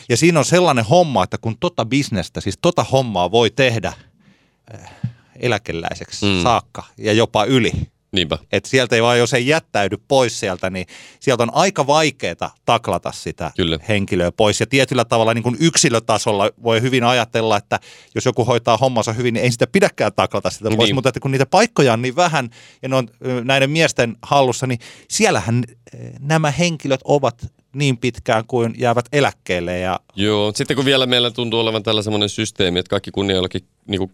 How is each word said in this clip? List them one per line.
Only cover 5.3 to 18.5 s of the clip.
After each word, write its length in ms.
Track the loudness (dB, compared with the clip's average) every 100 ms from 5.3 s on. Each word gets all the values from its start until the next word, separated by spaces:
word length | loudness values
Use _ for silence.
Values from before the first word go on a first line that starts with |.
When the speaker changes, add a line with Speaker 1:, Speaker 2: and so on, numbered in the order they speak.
| -6
Speaker 1:
eläkeläiseksi 840 | -2 -2 -2 -6 -6 -8 -12 -4 0
Speaker 2:
Mm. 160 | 2
Speaker 1:
saakka 400 | 2 0 -2 -12 -18 -6
ja 160 | 0
jopa 320 | 2 2 0 2
yli. 260 | 2 0 -2 -6 _ _
Speaker 2:
Niinpä. 260 | -2 -2 -4 -4
Speaker 1:
Et 140 | -4 0
sieltä 300 | 0 2 2
ei 60 |
vaan, 140 | 4 2
jos 140 | 2
ei 140 | 0 0
jättäydy 500 | 0 -2 -2 -2 -4 0
pois 320 | 2 2 -2
sieltä, 300 | -6 -4 -6
niin 160 | -6 -10 -14 -20 -6
sieltä 240 | -2 0
on 100 | 0
aika 340 | 2 0 0 0
vaikeeta 640 | 2 0 -2 -8 -6 -8 -6 -2
taklata 460 | 0 0 -4 -4
sitä 400 | -10 -10 -8 -8 -2
Speaker 2:
Kyllä. 240 | -2 -2 -2
Speaker 1:
henkilöä 420 | -2 -2 -2 0
pois. 280 | 2 2 2
Ja 80 | 0
tietyllä 380 | 0 2 0 0
tavalla 280 | 0 2
niin 100 | 0
kuin 140 | -2 0
yksilötasolla 920 | 2 2 2 0 0 -2 0 0 -2 -2
voi 180 | -2 0
hyvin 220 | 2 0
ajatella, 540 | 2 2 0 -2 0 0
että 220 | -2 -6 -6 -20 -10 -4
jos 100 | -2
joku 200 | 0
hoitaa 320 | 0